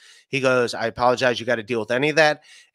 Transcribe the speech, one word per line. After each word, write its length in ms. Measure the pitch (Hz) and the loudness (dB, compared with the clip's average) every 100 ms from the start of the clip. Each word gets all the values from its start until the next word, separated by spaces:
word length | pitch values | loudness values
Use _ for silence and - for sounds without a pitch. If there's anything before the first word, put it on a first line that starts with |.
| - - _ | -20 -20 _
He 100 | 135 | -2
goes, 340 | 131 127 117 - | 0 2 0 -4
"I 100 | 113 | -6
apologize. 540 | 113 123 123 127 117 | 0 0 2 0 -2
You 60 | 117 | -2
gotta 160 | 117 | -4
deal 160 | 107 117 | -2 -4
with 120 | 107 | -2
any 180 | 123 147 | -2 0
of 60 | 147 | 4
that." 260 | 151 147 - - _ | 2 2 -8 -20 _